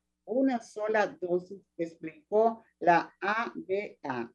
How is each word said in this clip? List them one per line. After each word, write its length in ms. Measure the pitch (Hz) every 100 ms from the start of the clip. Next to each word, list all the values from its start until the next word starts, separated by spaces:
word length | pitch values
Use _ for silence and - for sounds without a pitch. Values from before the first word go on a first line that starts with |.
| _ _
una 360 | - 240 269 240
sola 560 | - 214 214 220 190 170
dosis, 420 | 180 180 180 196 _ -
explicó 880 | 165 - 160 - _ 208 226 226 _ _
la 360 | 170 170 - _
A 320 | 196 220 247
B 440 | - 165 196 208 -
A. 280 | 143 123 117